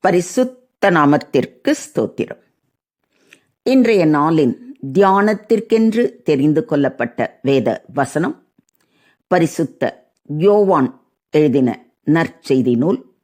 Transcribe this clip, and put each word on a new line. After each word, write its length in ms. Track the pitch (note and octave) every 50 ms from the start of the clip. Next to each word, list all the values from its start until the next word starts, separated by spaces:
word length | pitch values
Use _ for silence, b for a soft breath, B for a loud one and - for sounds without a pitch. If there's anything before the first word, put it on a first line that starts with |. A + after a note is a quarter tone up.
பரிசுத்த 880 | - F#3 F3+ F3+ F3 - - - B3+ B3+ - - _ _ _ _ - G3+
நாமத்திற்கு 800 | F3+ E3 D3 C#3+ D3 D3 - - - C#3 A#2+ - - _ _ - D4+
ஸ்தோத்திரம். 680 | - - - _ - A#2 G2+ - - - - - _ _ _ _ _ _ _ _ _ _ _ _ _ _ b b b b b b b b b b _ _
இன்றைய 440 | - C4 C4+ B3 A3 A3+ G3 E3+
நாளின் 480 | D#3 D3+ C#3+ D3 D#3+ E3 D#3 D3 B2 - - - - - _ - C#3 C3
தியானத்திற்கென்று 1300 | F3 G3 G3 F#3+ G3 G3+ G#3 G#3+ G3+ - - A3+ G#3 A3 - A3 A3+ A3+ A3+ G#3+ A3 A#3+ - - - _
தெரிந்து 420 | - D3+ C3+ C3+ D3+ D3+ D#3 D#3
கொள்ளப்பட்ட 760 | - D#3+ C#3+ C#3+ C3 - - A#2+ A#2+ - - A#2+ - - _ _
வேத 420 | C#3+ C#3 C3+ A2+ A#2 A2 - _ _ -
வசனம், 560 | C#3+ C3+ B2+ - D3+ E3 A3+ D#4 - _ _ _ _ _ _ _ _ _ _ _ _ _ _ _ _ _
பரிசுத்த 840 | _ F3+ F3+ E3+ D#3+ - - E3 C3+ - _ - - - - _ _ _ _ _ _ D3 D3+
யோவான் 520 | E3 G3+ G#3 G#3 G#3 F#3+ F#3 D#3 C3 B2 - _ _ _ _ _ _ _
எழுதின 560 | - D3+ D3+ D3+ A#2+ C#3+ C3 B2 A2+ - - _ _ _ _
நற்செய்தி 720 | - D3 E3 D#3+ - - _ _ - C#3 C3 A#2+ B2 B2
நூல் 240 | A#2 C3 E3 G#3+ - - _ _ _